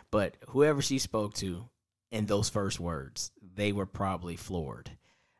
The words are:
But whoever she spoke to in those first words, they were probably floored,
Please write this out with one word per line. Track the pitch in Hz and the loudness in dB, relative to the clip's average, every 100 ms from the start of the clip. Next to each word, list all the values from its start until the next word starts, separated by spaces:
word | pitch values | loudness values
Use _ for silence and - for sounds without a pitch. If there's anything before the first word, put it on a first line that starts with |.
| - | -2
But | 107 95 - - | 2 2 -2 -2
whoever | 131 147 143 | 6 6 6
she | 131 135 | 2 0
spoke | - 113 104 - | 0 0 -2 -2
to | 98 87 117 _ _ _ _ | -6 -6 -10 _ _ _ _
in | 110 104 | -2 2
those | 104 107 | 2 2
first | 104 98 - | 0 0 -2
words, | 85 78 67 - - - | -2 -4 -6 -8 -10 -12
they | 95 95 104 | -14 -2 0
were | 101 95 | 0 -2
probably | - 98 90 87 82 | -2 -2 -2 -6 -10
floored, | - 92 73 57 - - _ _ _ _ | -4 -4 -4 -8 -14 -16 _ _ _ _